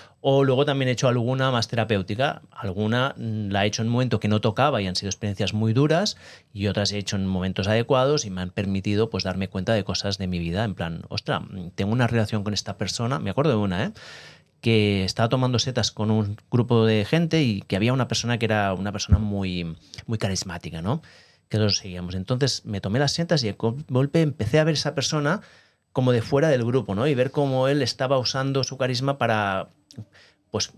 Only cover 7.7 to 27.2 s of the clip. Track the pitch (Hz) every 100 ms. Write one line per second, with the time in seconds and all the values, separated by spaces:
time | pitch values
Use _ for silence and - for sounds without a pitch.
7.7 | 110 117 131 131 147 107 90 90 - 98
8.7 | 95 104 104 110 95 92 92 95 95 92
9.7 | 110 95 95 101 95 92 90 85 90 110
10.7 | 87 85 82 - - - - - 98 85
11.7 | - 101 120 117 117 104 110 101 101 -
12.7 | - 95 - 117 139 104 92 156 110 101
13.7 | 90 175 - - - - - _ _ 117
14.7 | 113 104 98 92 - 113 127 127 120 -
15.7 | - 104 - 107 110 101 104 - 120 110
16.7 | 120 110 110 98 160 170 160 131 98 -
17.7 | 95 113 131 123 - 117 117 113 107 101
18.7 | 90 101 104 - 101 107 101 95 90 85
19.7 | 80 - - - 110 101 92 95 85 78
20.7 | 80 90 156 - - - _ - 107 107
21.7 | 98 98 90 90 92 92 127 135 - -
22.7 | 98 98 117 143 - 170 156 110 - 117
23.7 | 127 - 127 139 165 156 - 107 151 156
24.7 | 147 151 143 - 156 143 208 - - _
25.7 | _ _ - 127 120 104 139 160 127 117
26.7 | 127 101 95 139 127